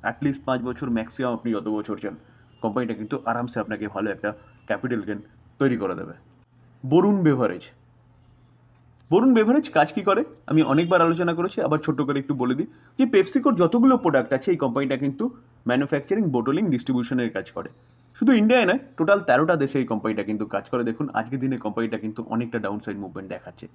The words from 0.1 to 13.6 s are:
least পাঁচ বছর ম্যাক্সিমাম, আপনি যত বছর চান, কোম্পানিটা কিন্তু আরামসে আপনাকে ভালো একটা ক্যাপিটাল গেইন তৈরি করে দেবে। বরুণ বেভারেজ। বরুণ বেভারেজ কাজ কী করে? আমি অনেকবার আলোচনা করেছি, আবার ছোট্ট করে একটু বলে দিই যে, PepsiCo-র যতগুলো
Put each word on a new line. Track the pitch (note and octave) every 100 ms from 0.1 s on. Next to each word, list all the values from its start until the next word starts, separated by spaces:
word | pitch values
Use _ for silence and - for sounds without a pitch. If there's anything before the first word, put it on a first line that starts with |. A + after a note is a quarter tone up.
| A#2+ D3
least | C3+
পাঁচ | - B2+
বছর | B2 B2 C3+
ম্যাক্সিমাম, | A#2 A2+ - B2+
আপনি | A2+ A#2+
যত | G#2 G#2+
বছর | G#2+ G#2 G#2
চান, | G#2 F#2 - _ _ _
কোম্পানিটা | A2+ G#2 A#2+
কিন্তু | G#2 A2 C#3+
আরামসে | A#2 A#2 A#2+ -
আপনাকে | B2 G#2 G#2
ভালো | G2 G#2
একটা | F#2+ G#2 G#2 - - -
ক্যাপিটাল | G2+ B2 A#2
গেইন | G2+ G2+ - - _ _
তৈরি | C#3 B2
করে | F#2+
দেবে। | F2+ - - _ _ _ _ _ _ C3
বরুণ | D#3 G3 G3
বেভারেজ। | D#3+ C3 A2 F2+ - _ _ _ _ _ _ _ _ _ _ _ _ _ _
বরুণ | F3 B3+
বেভারেজ | A3+ G#3+ C#4 -
কাজ | D#3+ D3
কী | -
করে? | G3 G3 D#4 - -
আমি | D#3
অনেকবার | C3 C#3+ E3+ F3+
আলোচনা | E3 E3+ F3
করেছি, | E3+ F3 -
আবার | E3 D3+
ছোট্ট | D#3 D3
করে | C#3 C#3+
একটু | C3+
বলে | C#3 B2
দিই | B2+ F#3+ - _ -
যে, |
PepsiCo-র | C4 G3 F#3+ C#4 C#4+
যতগুলো | G#3+